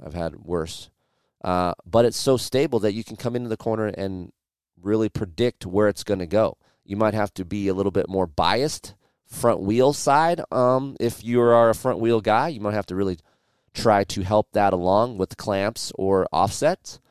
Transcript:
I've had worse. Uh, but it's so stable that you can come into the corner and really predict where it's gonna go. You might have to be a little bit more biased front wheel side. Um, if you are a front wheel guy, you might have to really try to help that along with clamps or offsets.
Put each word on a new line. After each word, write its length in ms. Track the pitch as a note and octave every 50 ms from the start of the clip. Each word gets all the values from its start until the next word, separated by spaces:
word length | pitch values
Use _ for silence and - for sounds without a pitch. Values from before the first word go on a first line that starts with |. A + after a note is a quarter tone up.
| -
I've 80 | D#2+ D#2
had 240 | F2 E2+ E2 - -
worse. 520 | - D2+ F2 E2+ D#2+ E2+ - - - - _ _ _ _ _ _ _ _ _ _
Uh, 320 | - F#2 F2+ F2+ F2+ F2 E2+ - _
but 180 | F2+ E2+ A2+ A#2+
it's 140 | A#2 - -
so 180 | - C3+ C3
stable 440 | A#2 - - - C3 D3 D#3+ B2+ A2
that 120 | G2 G#2+
you 100 | G2+ A2+
can 140 | G#2+ - A#2
come 180 | - - B2 A#2+
into 140 | B2 B2 A#2
the 80 | A2
corner 300 | - - A2+ A2+ A2 G#2+
and 480 | G#2 - - G2 G2 F#2+ F#2 F2 - - _ _ _ _ _ _ _ _ _
really 260 | F2 G2 G#2+ A2 A2 G#2
predict 580 | - - A2 F2+ D#2+ G#2+ A#2+ B2 - _ -
where 220 | F#2 F2+ G2+ G#2+ G#2
it's 160 | G2 - -
gonna 240 | - G2+ F#2+ F2+ D#2+
go. 300 | G2 G#2+ A2 F2 - - _ _ _ _ _
You 140 | - G2+ G2+
might 160 | A2 G#2+ G2+
have 200 | A2 G#2 G2+ -
to 100 | - F#2
be 240 | E2 G2 G#2 G2 G2
a 40 | F#2
little 200 | F#2+ G2 G2 F2+
bit 160 | G2+ - E2+
more 180 | F#2+ F#2+ F#2 D#2+
biased 680 | - - E2 E2+ G2+ A#2 C#3 D#3 - - - - - _ _ _ _ _ _
front 360 | _ - - - A#2+ G#2+ D#2+
wheel 320 | F#2+ F#2+ A2 A#2+ B2+ C#3+ C#3+
side. 480 | - - C#3+ C#3 D3 D#3+ E3+ F3 E3+ - -
Um, 460 | - B2+ B2 B2 B2+ C3 C3+ C#3 C3 -
if 240 | A#2 A#2 A#2 - -
you 160 | A2+ A#2+ A#2+
are 300 | A#2+ A#2+ A#2 A#2 A#2 A2+
a 60 | A2
front 240 | - - C3 A2 F#2
wheel 200 | A2+ A#2 A#2 A2
guy, 300 | G#2 A2 G#2 A#2 C#3 E3+
you 100 | D3+ G#2+
might 140 | G#2 G#2 G#2+
have 140 | G#2 F#2+ -
to 80 | F2+
really 240 | F#2+ G2+ F#2+ F2+ D#2+ _ _ _ _ _ _ _ _ _ _ -
try 300 | - - A#2 G#2+ G2+ G2+
to 180 | - - G2+ F#2
help 280 | F2+ G#2+ G#2+ G#2+ -
that 220 | - G#2 G2+ G2 F#2+
along 440 | F2+ F2 F#2 F#2+ G#2 A#2 B2+ A#2 F#2+
with 200 | F#2+ - - -
clamps 560 | - - G2+ G2 G2 G#2+ A#2 - - - -
or 320 | - F#2+ F#2+ G2 F#2+ F2+ - -
offsets. 680 | D#2 F#2+ G#2 - - C3+ D#3 F#3 - _ - - - _ _